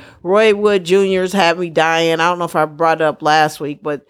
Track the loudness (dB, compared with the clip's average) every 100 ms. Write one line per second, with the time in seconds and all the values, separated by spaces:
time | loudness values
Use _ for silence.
0 | -20 -10 0 2 2 2 0 0 0 0
1 | 2 0 -2 0 0 0 -2 0 0 2
2 | 0 0 0 -2 -4 -2 -2 0 0 2
3 | -2 -2 0 2 0 -2 -10 -8 -8 -8